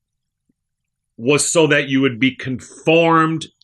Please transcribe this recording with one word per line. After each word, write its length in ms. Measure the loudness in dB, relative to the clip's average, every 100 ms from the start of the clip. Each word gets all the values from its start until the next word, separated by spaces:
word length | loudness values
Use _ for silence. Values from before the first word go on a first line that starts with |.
| _ _ _ _ _ _ _ _ _ _ _ -6
was 320 | -2 0 0
so 180 | 2 2
that 220 | 0 0
you 140 | -2
would 180 | -2 0
be 120 | -4
conformed 1120 | -4 -10 -12 -14 -6 0 2 4 2 0 -2 -8 _